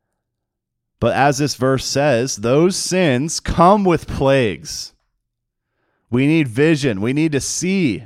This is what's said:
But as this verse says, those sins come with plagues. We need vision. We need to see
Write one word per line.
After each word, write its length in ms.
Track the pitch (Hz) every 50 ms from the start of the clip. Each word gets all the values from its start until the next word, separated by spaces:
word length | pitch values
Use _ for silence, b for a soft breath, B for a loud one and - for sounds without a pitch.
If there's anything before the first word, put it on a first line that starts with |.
| _ _ _ _ _ _ _ _ _ _ _ _ _ _ _ _ _ _ _ _
But 160 | 120 117 90
as 220 | 107 131 147 139 131
this 180 | 147 135 -
verse 300 | - 127 131 135 127 -
says, 500 | - - 139 143 151 127 113 127 135 -
those 400 | 104 101 117 131 147 165 190 185
sins 640 | - - - 175 185 185 156 127 123 143 165 - -
come 460 | - - - - 170 180 208 214 196
with 220 | 185 165 147 - -
plagues. 840 | - - 143 135 139 135 123 107 85 - - - - - - - _ _ _ _ _ _ _ _ _ _ _ _ _ _ _ _ _ _ _ _ _ _ _ _
We 160 | 107 123 135 143
need 220 | 160 165 151 127
vision. 500 | 101 123 147 160 165 139 135 131 107 95
We 140 | 101 120 135
need 180 | 147 160 160
to 80 | 143 131
see 640 | - - - - - 185 190 196 175 131 98 76 -